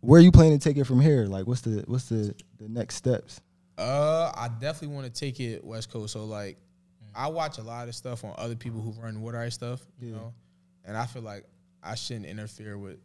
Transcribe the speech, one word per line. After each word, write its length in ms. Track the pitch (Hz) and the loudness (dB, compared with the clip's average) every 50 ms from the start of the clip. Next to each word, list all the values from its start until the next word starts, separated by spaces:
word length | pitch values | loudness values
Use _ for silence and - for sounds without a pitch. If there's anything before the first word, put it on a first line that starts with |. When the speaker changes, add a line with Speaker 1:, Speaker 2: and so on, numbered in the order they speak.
Speaker 1:
where 180 | - 117 139 170 | 8 10 12 12
you 120 | 170 180 | 12 12
planning 280 | 170 - 165 160 151 143 | 12 12 10 10 6 4
to 40 | - 160 | 2 0
take 80 | 143 143 | 0 0
it 60 | 139 | 0
from 140 | 120 131 123 | 2 4 4
here? 260 | 139 160 147 131 110 | 6 6 4 4 2
Like, 220 | 98 98 95 95 107 | 0 -4 -6 -4 -4
what's 140 | 123 123 | -6 -4
the, 220 | - 117 110 104 - - | -4 -4 -6 -6 -6 -6
what's 220 | 117 131 127 - | -6 -6 -6 -4
the, 260 | 113 113 107 104 - - - _ _ - | -6 -4 -4 -6 -8 -12 -18 _ _ -20
the 100 | 110 107 | -16 -12
next 280 | 113 120 110 - - | -10 -10 -8 -8 -10
steps? 440 | - - 131 123 - - - - - _ _ _ _ _ _ _ - | -6 -2 -2 -2 -2 -4 -12 -20 -20 _ _ _ _ _ _ _ -10
Speaker 2:
Uh, 540 | 90 117 131 143 147 151 156 160 165 156 - | -8 -6 -2 -2 0 0 0 -2 -2 -4 -4
I 140 | - 117 120 | -8 -8 -8
definitely 460 | 117 110 123 147 160 151 - 147 147 | -8 -8 -8 -10 -10 -10 -12 -12 -12
wanna 140 | 139 135 123 | -12 -14 -14
take 300 | 117 - - 139 123 - | -12 -10 -10 -10 -8 -8
it 240 | 131 117 113 - - | -10 -10 -10 -12 -14
West 260 | - 113 110 110 - | -14 -14 -14 -14 -12
Coast. 240 | - 117 107 104 - | -12 -12 -12 -10 -12
So, 120 | 107 107 | -12 -12
like, 320 | 110 107 104 104 98 92 _ _ _ _ _ _ _ _ _ | -12 -12 -12 -12 -14 -16 _ _ _ _ _ _ _ _ _
Speaker 3:
Mm. 60 | - 110 - | -20 -20 -12
Speaker 2:
I 120 | 107 127 147 | -8 -8 -8
watch 280 | 160 165 160 151 143 - | -6 -6 -6 -8 -8 -12
a 40 | 110 | -16
lot 240 | 113 117 120 120 120 | -14 -14 -14 -14 -14
of 80 | 113 | -14
stuff 280 | - - 127 123 113 - | -14 -12 -12 -12 -12 -12
on 80 | 107 - - | -16 -14 -12
other 180 | - 117 117 | -10 -10 -10
people 260 | 113 - 117 117 113 | -10 -12 -12 -12 -10
who 100 | 107 113 | -10 -12
run 300 | 107 113 113 113 110 107 | -12 -12 -14 -14 -12 -12
water 160 | 110 117 117 117 | -12 -12 -10 -10
ice 140 | 117 117 117 | -10 -10 -10
stuff, 300 | - - 120 123 127 - _ _ _ | -12 -10 -12 -12 -12 -14 _ _ _
you 100 | 123 120 | -16 -16
Speaker 1:
Yeah. 60 | 113 107 | -14 -14
Speaker 2:
know, 160 | 113 113 117 - _ _ _ _ _ _ _ _ _ | -16 -18 -20 -20 _ _ _ _ _ _ _ _ _
and 140 | 92 104 110 | -14 -8 -8
I 80 | 120 | -8
feel 160 | 120 120 127 | -8 -10 -14
like 240 | 113 110 101 101 - _ _ _ _ _ _ _ | -16 -14 -16 -16 -20 _ _ _ _ _ _ _
I 140 | _ 85 110 | _ -12 -12
shouldn't 300 | 110 - - 123 113 101 | -10 -10 -12 -12 -12 -12
interfere 520 | 73 90 107 107 104 - - 107 107 101 101 | -14 -14 -14 -14 -16 -16 -18 -18 -16 -16 -16
with 220 | 101 98 87 - _ | -16 -16 -18 -20 _